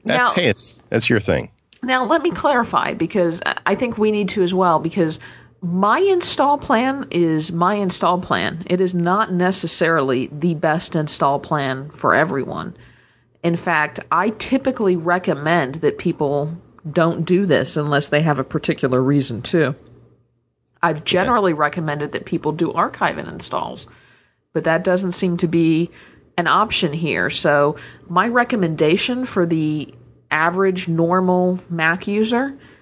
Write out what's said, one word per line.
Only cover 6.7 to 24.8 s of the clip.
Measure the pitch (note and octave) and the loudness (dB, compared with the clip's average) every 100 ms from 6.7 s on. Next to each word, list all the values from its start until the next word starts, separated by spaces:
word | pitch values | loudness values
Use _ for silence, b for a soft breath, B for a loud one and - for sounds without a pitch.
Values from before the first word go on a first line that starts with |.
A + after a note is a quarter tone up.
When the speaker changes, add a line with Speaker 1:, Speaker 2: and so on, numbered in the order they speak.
| A#3 C4 C#4 C4+ | 0 0 -4 -4
Speaker 2:
is | F3 E3 D#3 D#3 | 0 2 0 -2
my | E3+ F3+ G#3 | 0 0 0
install | F#3+ - F3 F3+ | -2 0 0 0
plan. | - F#2 F#2 D#3+ - | 0 -2 -2 -4 -2
It | F3+ | 0
is | F#3 | 0
not | F3 E3+ G3+ A3 | 0 2 2 2
necessarily | F3+ F3+ F#3+ D#3+ - E3 E3 C3+ B2+ A#2+ | 2 0 0 -6 -2 2 2 2 0 -2
the | D3 F3 | -2 -2
best | D#3 E3 E3 - D#3+ | 0 0 0 -2 -4
install | D3+ - C#3+ C#3 | -4 0 0 0
plan | - D3+ C3+ C3 D3 | -2 -2 -2 -6 -10
for | - C3+ | -2 2
everyone. | G#2 E3 C#3 - E2 - b b b b b b b | 4 2 0 -4 -8 -10 b b b b b b b
In | E3+ E3+ | -2 -2
fact, | F3+ D#3 D3+ - - | 0 0 0 -4 -2
I | E3 G#3+ | 0 0
typically | A3 - C4 C4+ C4 G3 F3+ | -4 -2 -2 -2 0 0 0
recommend | E3 F3+ F3+ C#3+ D#3 E3+ B2+ E3 | 0 0 0 -2 0 0 0 0
that | D3 - | -2 0
people | F3+ - C#3+ C#3+ D3+ E3+ - - D3+ | -4 -2 -2 0 -4 -8 -16 -16 -4
don't | E3+ E3 E3 E3 | 0 0 0 0
do | F#3 G3 | 2 4
this | C#3 C3+ D#3 | 2 2 -4
unless | D3 C#3+ - | 0 0 2
they | D3 | 2
have | D#3+ C#3 | 2 0
a | |
particular | C3+ D3+ - - C3+ B2+ | -2 -4 -2 -2 0 2
reason | C3 C#3+ B2+ G#2 | 2 2 0 -6
to. | - E3+ C3+ - - - - _ _ _ _ _ _ _ | -2 0 0 -2 -12 -20 -20 _ _ _ _ _ _ _
I've | E3+ D#3 | -2 0
Speaker 1:
Okay. | - | 0
Speaker 2:
generally | F3+ A3 A#3+ F#3+ | 0 2 2 2
recommended | D3+ D3 F3 D#3 D3 D3 | 2 0 0 -4 -4 -6
that | - - | -8 -4
people | D#3+ D#3 | -4 -2
do | D#3 E3 | -2 -2
archive | E3 G#3 - F3+ D2 | 0 -2 0 -2 -2
and | D2 | -8
installs, | - - - - - - b b b b b _ | -12 -8 -6 -6 -10 -18 b b b b b _
but | - E3 | -2 0
that | D#3+ | 0